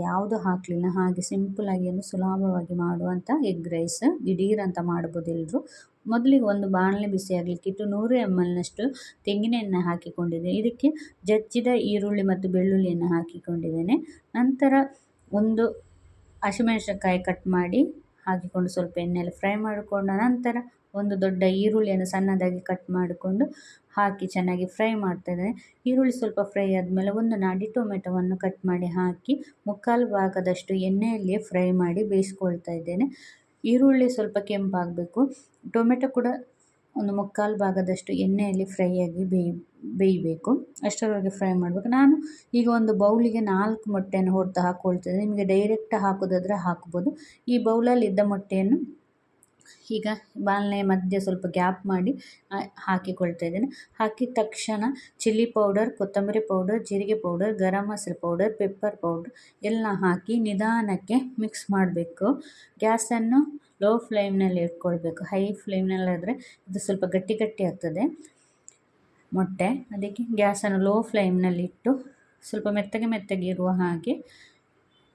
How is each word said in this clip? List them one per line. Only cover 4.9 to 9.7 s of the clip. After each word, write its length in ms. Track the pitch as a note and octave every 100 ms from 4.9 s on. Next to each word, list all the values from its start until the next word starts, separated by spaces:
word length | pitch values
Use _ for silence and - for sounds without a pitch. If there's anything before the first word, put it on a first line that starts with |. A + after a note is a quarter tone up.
| E3+ E3+ E3+ E3
ಎಲ್ರು. 300 | E3 D#3+ B3 - - - _ -
ಮೊದಲಿಗೆ 380 | A#3 B3+ C4+
ಒಂದು 240 | G#3+ G3+ G3
ಬಾಣಲೆ 380 | F#3 F#3 G3+ G#3
ಬಿಸಿ 280 | F#3+ F#3+
ಆಗ್ಲಿಕ್ಕೆ 360 | F3+ F3 F3 F#3+
ಇಟ್ಟು 140 | F#3+
ನೂರು 320 | G#3 G3+ A3+ B3
ಎಮ್ 240 | G#3 F#3
ಎಲ್ 140 | F3 F3+
ನಷ್ಟು 300 | F#3 - B3 - - -
ತೆಂಗಿನ 300 | - G3+ A3+
ಎಣ್ಣೆ 280 | A#3 G#3